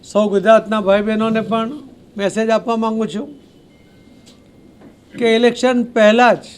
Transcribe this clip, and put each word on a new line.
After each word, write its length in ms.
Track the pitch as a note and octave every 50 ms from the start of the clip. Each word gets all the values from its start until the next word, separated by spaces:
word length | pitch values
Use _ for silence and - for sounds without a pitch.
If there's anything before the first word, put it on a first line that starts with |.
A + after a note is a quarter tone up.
| _ -
સૌ 140 | - G3+ G#3+ G#3 F#3+
ગુજરાતના 480 | G3 F3+ A3 A3+ A3 - G3+ A3 A3 G3 F#3+
ભાઈ 180 | G3 G#3 G#3 A3
બહેનોને 320 | A3 G#3+ A3 A3+ A3 A3 G#3+ -
પણ 180 | A3 A3+ A3+ A3+ D4 D4+ - - - _ - _ _ G3+
મેસેજ 280 | G3 F#3+ - G#3 A3+ A3 A3+
આપવા 220 | G#3+ A3 A#3 A#3 A3+ A3+
માંગુ 220 | A3+ A3 A3 A3 G3+ D3
છું 140 | G#3 B3 - - - - _ _ _ _ _ _ _ _ _ _ _ _ - - _ _ - - _ _ _ _ - _ - _ _ - - - _ _ _ - -
કે 80 | B3 A3+ A3+ A3+
ઇલેક્શન 400 | A#3+ A#3+ A#3+ A#3+ - B3 B3+ B3 A#3 A#3+ -
પહેલાં 420 | A#3 G#3+ G#3 G#3+ A#3 B3 A#3+ G3 D3+ -
જ 20 | - -